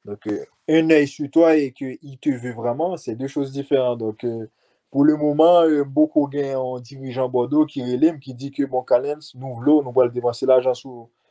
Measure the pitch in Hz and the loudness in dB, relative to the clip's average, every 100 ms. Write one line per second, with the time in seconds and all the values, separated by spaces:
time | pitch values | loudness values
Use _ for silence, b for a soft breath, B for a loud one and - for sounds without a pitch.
0 | 101 104 107 101 - _ - 160 160 156 | -14 -10 -8 -8 -8 _ 0 2 4 4
1 | 143 - 143 160 165 156 135 - 131 127 | 2 -4 -2 4 4 4 0 -6 -10 -10
2 | 147 131 151 123 123 113 117 131 175 175 | -16 -6 -6 -4 -6 -6 -6 -4 -4 -6
3 | - 113 135 143 135 135 135 135 127 120 | -10 -8 -6 -6 -6 -8 -2 0 0 -2
4 | 110 107 120 117 107 _ _ _ _ 139 | -6 -6 -8 -8 -10 _ _ _ _ 2
5 | 147 151 151 147 160 175 165 147 139 139 | 2 2 0 4 6 6 4 2 0 0
6 | 156 151 139 143 139 131 127 127 120 135 | 2 2 -2 -4 -4 -4 -4 -8 -12 -14
7 | 131 123 127 123 123 151 151 139 123 123 | -8 -4 -2 0 0 2 0 -2 -4 0
8 | 160 151 135 123 139 139 135 127 - 123 | 0 0 -12 -12 -8 -6 -4 -4 0 0
9 | 143 151 - 127 131 117 139 151 135 123 | 0 -8 -12 -14 -12 -2 2 4 4 2
10 | 123 120 120 120 131 127 127 123 135 120 | 2 0 -2 0 4 4 4 -4 -8 -18
11 | 117 _ _ | -20 _ _